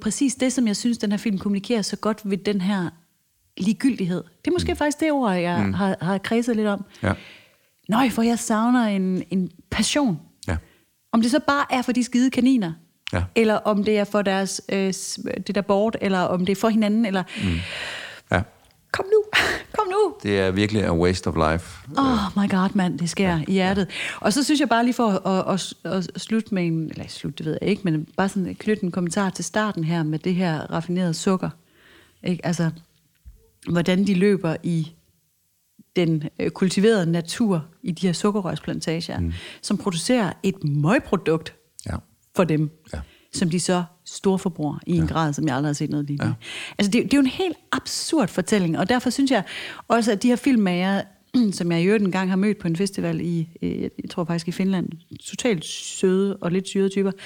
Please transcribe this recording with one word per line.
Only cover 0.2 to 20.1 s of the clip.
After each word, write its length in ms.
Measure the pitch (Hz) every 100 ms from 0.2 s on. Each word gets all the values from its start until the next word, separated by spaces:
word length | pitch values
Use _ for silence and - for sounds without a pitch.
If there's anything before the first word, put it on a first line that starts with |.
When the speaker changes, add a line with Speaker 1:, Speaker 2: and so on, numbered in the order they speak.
| 277
Speaker 1:
det, 180 | - 254
som 140 | 254 226
jeg 100 | 202
synes, 220 | 247 226
den 120 | 214
her 60 | 208
film 200 | 233 190
kommunikerer 440 | 208 196 196 233
så 140 | 190 196
godt 240 | 208 214
ved 120 | 196 190
den 240 | 202 202
her 280 | 185 202 165 - _ _ _ _ _ -
ligegyldighed. 680 | 190 208 269 214 180 180 - _
Det 20 | -
er 60 |
måske 200 | 349 -
Speaker 2:
Mm. 40 | 330
Speaker 1:
faktisk 240 | 294 -
det 120 | 320
ord, 220 | 285 233 180
jeg 300 | 175 175 196
Speaker 2:
Mm. 60 |
Speaker 1:
har, 240 | 175 196 -
har 180 | 170 190
kredset 380 | - 233 240 220
lidt 120 | 214
om. 160 | 196 - -
Speaker 2:
Ja. 100 | 98 - - - _ _ _ _ -
Speaker 1:
Nøj, 220 | 226 262
for 120 | 190
jeg 160 | 233 233
savner 480 | - 214 240 254 220
en, 360 | 196 185 185 -
en 200 | 190 175 - _
passion. 500 | - 214 294 262 151 - _ -
Speaker 2:
Ja. 80 | 80 - _ _ _ _
Speaker 1:
Om 100 | 226
det 80 | 233
så 100 | 294 -
bare 180 | 285 -
er 120 | 254
for 100 | 247
de 120 | 247
skide 260 | 233 240 254
kaniner, 420 | 247 247 262 170 165 _ _ -
Speaker 2:
Ja. 100 | 90 92 233
Speaker 1:
eller 180 | 220
om 300 | 208 214 208
det 140 | 208 208
er 60 |
for 180 | 202 208
deres, 380 | 196 190 190 - -
øh, 240 | 196 190
s-, 260 | 185 - - - - 185
det 80 |
der 60 | 202
board, 340 | 196 196 220 214
eller 180 | 196 185
om 260 | 175 180 185
det 100 | 190
er 40 |
for 80 | 226
hinanden, 380 | 220 208 214 220
eller 160 | 190 175 -
Speaker 2:
Mm. 140 | 98 85 92 - - - - - -
Ja. 120 | 90 - - _ _ _
Speaker 1:
Kom 120 | - 381
nu, 180 | 427 415
<laughs> 440 | - - - - -
kom 80 | 392
nu. 240 | 392 381